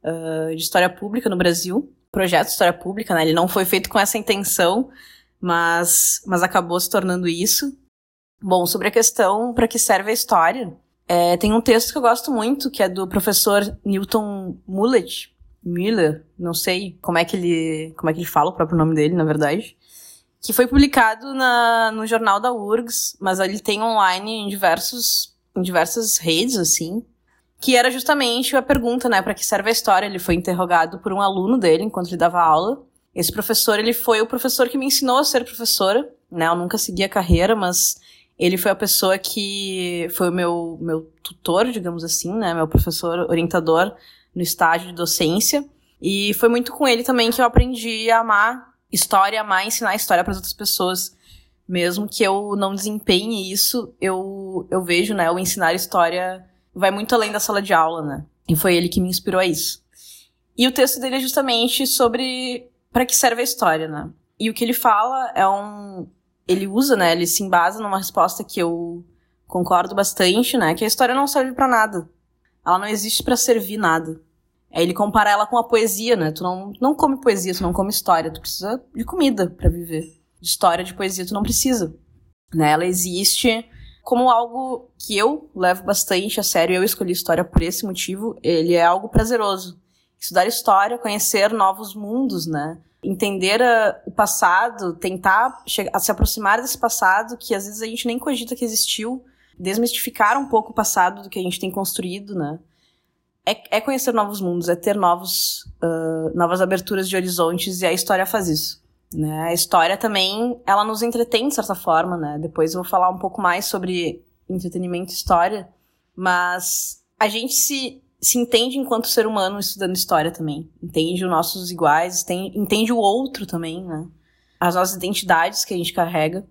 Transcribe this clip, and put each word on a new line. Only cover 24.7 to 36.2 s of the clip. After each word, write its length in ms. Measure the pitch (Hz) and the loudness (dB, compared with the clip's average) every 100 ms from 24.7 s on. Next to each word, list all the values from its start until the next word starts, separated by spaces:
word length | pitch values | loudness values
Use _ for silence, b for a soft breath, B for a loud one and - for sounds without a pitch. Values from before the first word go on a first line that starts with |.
| 170 - 247 233 - - _ _ - | 2 -2 -4 -2 -2 -4 _ _ -4
em 60 | |
diversas 560 | 180 180 170 233 220 - | 0 0 0 -2 -2 -2
redes, 400 | 165 160 233 233 | 0 0 0 0
assim, 480 | 170 - 165 220 - _ _ _ _ _ | 0 0 -2 -6 -10 _ _ _ _ _
que 160 | - 247 | 2 4
era 140 | 247 | 4
justamente 680 | 262 262 294 254 240 254 269 | 0 0 2 2 0 0 0
a 60 | |
pergunta, 460 | 254 269 233 247 247 | 2 0 2 -2 2
né, 140 | 202 | 0
pra 120 | 190 | 0
que 120 | 202 - | -4 -2
serve 240 | 202 202 | 0 0
a 20 | |
história. 340 | 226 - 185 202 | 0 4 2 2
Ele 140 | 190 | -4
foi 160 | 180 175 | 0 0
interrogado 640 | 180 180 180 175 165 180 | 0 -2 2 2 2 -4
por 140 | 202 | -6
um 80 | 190 | 0
aluno 360 | 196 190 190 254 | 0 0 2 2
dele 260 | 180 - | 4 4
enquanto 240 | 214 196 175 | 2 -6 -6
ele 100 | 175 | 0
dava 220 | 170 175 | 2 4
aula. 460 | 165 156 196 277 - _ _ - | 4 4 2 -4 -10 _ _ -4
Esse 160 | 170 | -4
professor, 480 | 214 202 220 - 208 | -2 -2 0 2 2
ele 140 | 220 | 2
foi 280 | 233 - 220 | 0 2 2
o 60 | 226 | 2
professor 400 | 254 262 - 247 | -2 -2 0 0
que 100 | 277 | 0
me 80 | 262 | 0
ensinou 320 | - 262 254 | 0 2 2
a 60 | |
ser 200 | 294 254 233 | 2 0 -2
professora, 600 | - 233 - 196 220 285 _ | -6 -2 0 2 2 -2 _